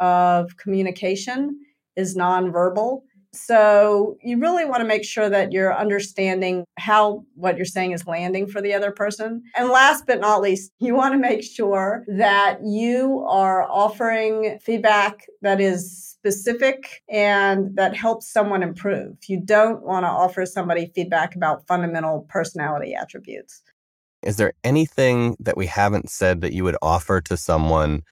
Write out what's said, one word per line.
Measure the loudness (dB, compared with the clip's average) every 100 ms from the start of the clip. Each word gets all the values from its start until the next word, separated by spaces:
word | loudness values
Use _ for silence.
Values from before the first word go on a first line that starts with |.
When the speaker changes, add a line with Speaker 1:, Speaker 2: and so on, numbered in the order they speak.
Speaker 1:
of | 2 4 4 2 0 -8
communication | -4 -2 -2 -4 -4 -4 -4 -6 -6 -8 -16 _ _ -6
is | -6 -2
nonverbal. | 0 0 0 0 0 0 -2 -4 -10 _ _
So | -12 2 4 6 6 6 4 0 -4
you | -4 0
really | 0 0
wanna | 0 -2
make | 0 -2
sure | -2 -2 0
that | 2 0
you're | 0 0 0
understanding | 0 -2 -4 -4 -2 0 -2 -4 -6 -8
how | 2 4 4 0 -10
what | -6 -2 -2
you're | -4
saying | -4 -4
is | -4 -6
landing | -6 -4 -4 -6
for | -6
the | -4
other | -2 -2
person. | -4 -6 -4 -8 -10 -8 -4
And | 2
last | 6 6 4 0
but | 0
not | 2 2
least, | 2 -2 -4 -6
you | 0
wanna | 2 2 2
make | 2 0
sure | -4 -4 -2 0 0 -4 -4
that | 2 4 4 4 0
you | -4 -2 0 0 0 -2 0
are | 2 2 2
offering | 0 2 0 0 -2 0 0 -2 -4 -4
feedback | -4 0 4 4 2 -4 -18 -4
that | 0 2
is | 2 0 -6 -16
specific | -20 -6 -4 -2 -2 0 0 -2 -8 -20 -6
and | 0 2 4 2 2 0 0
that | 0
helps | 0 -2 -2 -2
someone | 0 0 0
improve. | -2 -4 -4 -4 -6 -14 -8
You | -6
don't | 2 4 4 0
wanna | -4 -2 0
offer | 0 0 -2 -6
somebody | -4 -2 -2 -4
feedback | -6 -2 0 -2 -2
about | -2 -2 -2
fundamental | -2 -2 -4 -4 -4 -6
personality | -6 -6 -4 -6 -4 -6
attributes. | -8 -10 -14 -16 -18 -18 -20 _ _ _ _ _ _
Speaker 2:
Is | -6 0
there | 0 0
anything | 0 2 2 2 2 2 0 -2
that | -4 -4
we | -2
haven't | 0 2 0 -4
said | -2 0 0
that | -2
you | -2
would | -2 0
offer | 0 0 0 -2
to | -2 -4
someone | 0 0 2 2 0 -2 -6